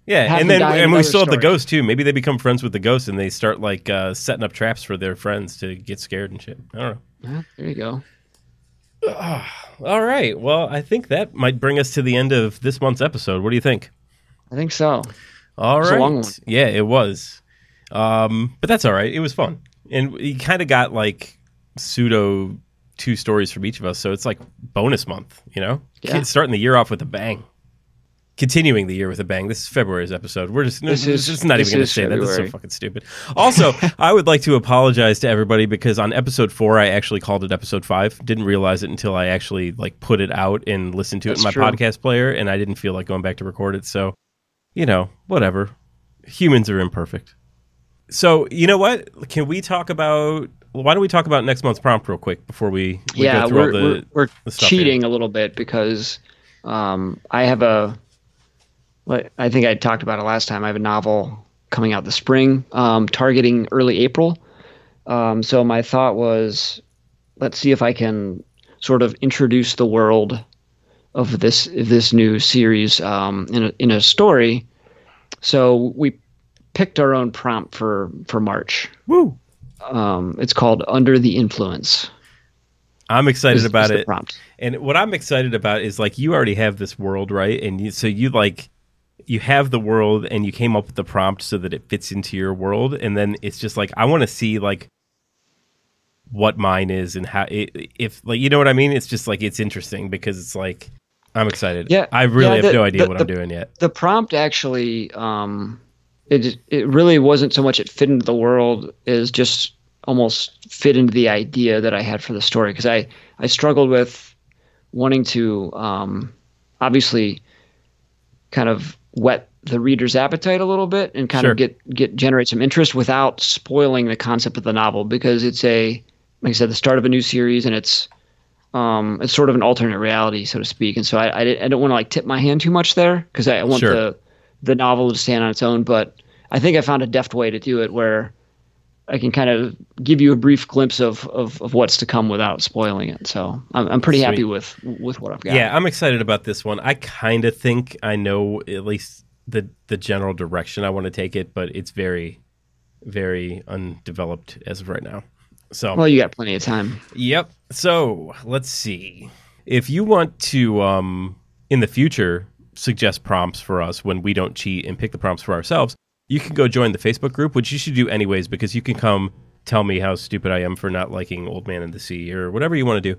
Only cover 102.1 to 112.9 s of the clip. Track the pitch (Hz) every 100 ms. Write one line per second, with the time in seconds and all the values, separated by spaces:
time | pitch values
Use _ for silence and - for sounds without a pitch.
102.1 | 120 127 120 120 113 101 113 101 92 90
103.1 | 92 87 90 87 85 85 _ 165 - 170
104.1 | 214 220 151 151 - 139 127 120 113 107
105.1 | 107 113 107 104 104 104 117 _ _ _
106.1 | _ _ 143 120 120 _ 147 117 139 175
107.1 | 160 135 147 139 - 135 120 101 - 139
108.1 | 135 117 120 117 123 120 113 - - -
109.1 | 120 117 123 123 - - - _ _ -
110.1 | 127 113 - - - - - 147 131 123
111.1 | 117 113 104 117 131 117 110 110 101 110
112.1 | 107 - 104 - - 104 95 120